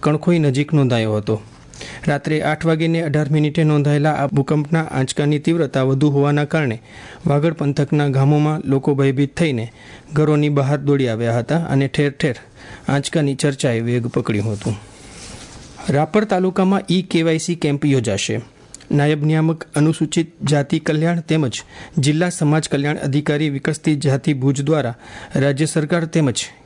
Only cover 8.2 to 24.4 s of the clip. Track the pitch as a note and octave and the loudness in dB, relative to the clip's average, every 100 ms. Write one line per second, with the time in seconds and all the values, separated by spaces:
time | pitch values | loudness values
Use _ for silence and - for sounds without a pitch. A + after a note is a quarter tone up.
8.2 | C#3 D3 D3+ D#3 - C3+ C3+ C#3 C#3 C3+ | 4 4 2 0 0 0 2 2 2 2
9.2 | C#3+ - E3+ B2 A2+ - - - - D3 | -2 0 -2 0 -6 -12 -20 -20 -6 0
10.2 | D3+ D3+ D3 C#3+ C3+ C#3+ C#3 C#3+ B2+ A2 | 2 2 2 2 0 0 2 2 2 0
11.2 | A#2 A#2 A#2 E3 D#3+ C3+ C3+ - C#3+ C3 | 0 -2 0 -2 0 0 0 0 -2 0
12.2 | D#3 A#2+ - - - - - C#3+ C3+ E3+ | -4 -4 -10 -20 -20 -10 -2 -2 0 0
13.2 | C#3+ C3+ D3 C3+ C#3+ A#2 A#2 B2 A#2+ B2 | 0 0 -2 0 0 0 0 -2 -2 -4
14.2 | A#2+ G#2+ G#2+ G2+ - G#2 - - - - | -2 -2 -2 -4 -4 -6 -10 -20 -20 -20
15.2 | - - - - - - - A#3 B3+ G#3+ | -18 -18 -18 -20 -20 -14 -2 0 2 0
16.2 | G#3+ F#3 F#3 F#3 F#3+ G3 - F#3 F3+ E3+ | 2 0 0 2 2 2 2 -2 0 0
17.2 | E3 D#3+ D#3+ E3+ D#3 C#3+ D3+ C3+ A2+ G2+ | 2 0 -2 -2 0 0 2 2 0 -2
18.2 | - A2 A2+ - - - - D3 D3 D3+ | -2 -6 -6 -20 -20 -20 -2 0 2 2
19.2 | D3+ D#3 D#3+ D#3+ - D3 D3+ D#3+ D3+ - | 2 2 2 -2 -4 0 2 2 0 0
20.2 | E3 - C#3 D3 C#3+ E3 D#3 D3+ E3 E3+ | -2 -4 0 0 0 -2 -2 0 0 -2
21.2 | D#3+ D#3+ C#3 - - - - - C#3 D3+ | 0 0 0 -4 -14 -20 -6 0 2 2
22.2 | F3+ F3 D3+ D#3 D3+ C#3+ C#3+ D3+ C#3+ C#3 | 0 0 2 2 0 -2 -2 -2 -2 -2
23.2 | D3+ D3 D#3 C#3 D3 D3+ - D3+ C#3+ C3 | 0 0 0 -2 -4 -2 0 0 2 0
24.2 | - C#3+ | 0 0